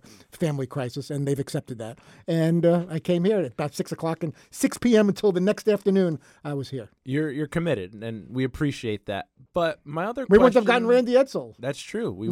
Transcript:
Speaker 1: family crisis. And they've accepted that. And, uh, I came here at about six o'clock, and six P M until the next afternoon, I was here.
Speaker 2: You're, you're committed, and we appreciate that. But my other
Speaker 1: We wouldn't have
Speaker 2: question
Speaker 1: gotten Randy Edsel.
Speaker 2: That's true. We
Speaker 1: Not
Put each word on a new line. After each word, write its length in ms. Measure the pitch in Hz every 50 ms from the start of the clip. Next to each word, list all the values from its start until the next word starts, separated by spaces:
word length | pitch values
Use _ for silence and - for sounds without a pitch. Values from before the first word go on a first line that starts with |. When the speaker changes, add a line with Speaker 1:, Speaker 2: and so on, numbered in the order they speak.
| _ - - - - _
Speaker 1:
family 360 | - - 180 156 143 139 131
crisis. 420 | 120 - 143 127 123 - 143 131 -
And 160 | 151 139 143
they've 100 | 139 139
accepted 420 | 135 131 - - 143 - - 127 107
that. 200 | 113 110 - - _ - - - -
And, 380 | - 165 165 160 165 170 170 165
uh, 200 | 170 175 175 170 185
I 100 | 156 156
came 260 | - - 180 170 175
here 140 | 202 220 196
at 120 | 156 123
about 240 | - - 147 143 -
six 140 | - 185 -
o'clock, 300 | 160 - 160 165 165 -
and 120 | 175 151 - _ - _
six 260 | - - - 269 -
P 180 | - - 240 226
M 140 | 214 214 202
until 220 | 190 - - 208
the 80 | 180 175
next 280 | 180 208 208 - -
afternoon, 520 | 220 208 196 - 202 190 196 185 170 156 - _ - _ _ -
I 100 | 147 147
was 160 | 139 127 -
here. 200 | 139 127 104 - _ _ -
Speaker 2:
You're, 260 | 127 131 151 156 151
you're 160 | 127 147 156
committed, 560 | 135 - 170 170 165 135 104 90 90 - 101 113
and 240 | 117 113 107 78 -
we 140 | 120 127 131
appreciate 640 | 123 - - 156 143 131 - - 113 104 101 -
that. 220 | - 98 98 - _ _ _ 131 _ -
But 240 | 180 170 160 - _ -
my 220 | 147 147 160 185
other 220 | 220 240 277 254 -
Speaker 1:
We 80 | 196
wouldn't 160 | 220 254 247 196
have 120 | 247 214
Speaker 2:
question 180 | 240 240 247 226
Speaker 1:
gotten 40 |
Randy 260 | 233 240 254 247 240 240
Edsel. 420 | 254 - - - 170 127 113 107
Speaker 2:
That's 240 | - 120 135 147 -
true. 300 | - - - 220 233 151
We 160 | 95 90 107
Speaker 1:
Not 40 | 113